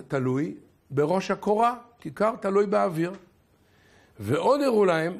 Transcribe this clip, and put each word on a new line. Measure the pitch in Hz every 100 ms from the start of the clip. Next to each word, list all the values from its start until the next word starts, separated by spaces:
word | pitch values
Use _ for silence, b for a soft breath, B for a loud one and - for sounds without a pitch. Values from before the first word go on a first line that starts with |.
| -
תלוי | 139 127 131 180 - - _ -
בראש | 139 147 185 190
הקורה, | 190 196 208 233 240 - _
כיכר | 160 - 214 240
תלוי | 196 196 208
באוויר." | 208 202 160 175 190 - _ _ _ b b b b b b
ועוד | 101 143 214 285
הראו | 277 214 190
להם, | 160 165 185